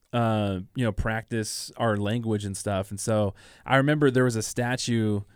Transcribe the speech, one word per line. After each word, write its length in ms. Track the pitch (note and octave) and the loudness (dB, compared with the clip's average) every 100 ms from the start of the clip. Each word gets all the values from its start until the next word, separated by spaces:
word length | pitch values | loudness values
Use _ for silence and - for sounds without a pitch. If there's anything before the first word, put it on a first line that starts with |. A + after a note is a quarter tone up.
| _ | _
uh, 480 | A#2+ A#2 G#2+ G2+ F#2 F#2+ C3 | 0 2 2 0 -2 -4 -2
you 80 | |
know, 80 | A#2 | -2
practice 800 | G#2 A#2 A2 - A2+ G#2 - - - | 0 -2 -4 -4 -4 -4 -6 -10 -2
our 180 | A#2 G#2 | 0 2
language 480 | G2+ A#2+ A2+ G#2 | 0 -2 0 -2
and 140 | G2+ F#2+ | -2 -6
stuff. 340 | G#2 F#2+ F#2+ | -2 -2 -4
And 80 | G2+ | -6
so 340 | - G#2+ G2+ - - - - | -2 0 0 -4 -14 -14 0
I 120 | C3+ | 2
remember 340 | C#3 D3+ C#3+ | 4 4 4
there 140 | B2+ B2+ | 4 2
was 100 | A2+ | 2
a 80 | |
statue, 760 | - - A#2+ B2+ - A#2 G#2+ G#2 - | -4 -4 -4 -2 -2 0 0 -2 -6